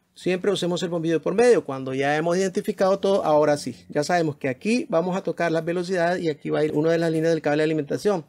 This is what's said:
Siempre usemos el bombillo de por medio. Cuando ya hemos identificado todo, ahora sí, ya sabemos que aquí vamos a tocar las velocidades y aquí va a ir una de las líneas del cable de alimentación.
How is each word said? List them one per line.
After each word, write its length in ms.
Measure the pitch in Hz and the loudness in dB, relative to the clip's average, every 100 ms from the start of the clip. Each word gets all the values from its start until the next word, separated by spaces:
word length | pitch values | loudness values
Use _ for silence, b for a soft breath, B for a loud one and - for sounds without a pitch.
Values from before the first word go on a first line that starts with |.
| _ | _
Siempre 380 | - 180 180 202 | -8 -4 -2 0
usemos 320 | 190 175 175 | -2 -2 -2
el 60 | 185 | -4
bombillo 260 | 175 165 160 | -4 0 0
de 40 | |
por 140 | 170 | 0
medio. 320 | 190 247 190 143 | 2 4 4 2
Cuando 300 | 135 131 131 | -6 -6 -2
ya 200 | 139 151 | 0 0
hemos 220 | 165 180 | 0 0
identificado 640 | 190 202 208 202 190 190 | 0 -2 -4 0 2 2
todo, 260 | 196 196 156 | 2 2 4
ahora 320 | 151 151 147 | 4 4 2
sí, 260 | 127 - - | -2 -12 -6
ya 140 | - | -4
sabemos 320 | 147 175 160 143 | 0 0 0 -2
que 120 | 135 | -4
aquí 380 | 127 208 247 - | -4 -2 -2 0
vamos 280 | 165 180 185 | -2 0 -2
a 60 | |
tocar 280 | 175 160 170 | -4 -2 0
las 140 | 160 165 | 0 -2
velocidades 560 | 175 175 185 170 185 | -4 -2 0 0 0
y 80 | 165 | -2
aquí 220 | 147 156 | -4 -4
va 80 | 151 | -2
a 60 | 156 | 0
ir 80 | |
una 180 | 151 160 | 0 2
de 80 | 165 | 2
las 120 | 165 | 0
líneas 220 | 160 165 | 0 0
del 80 | 160 | 0
cable 200 | 151 147 | 0 0
de 20 | |
alimentación. 640 | 156 160 147 135 208 185 | 2 0 -2 -2 -2 -2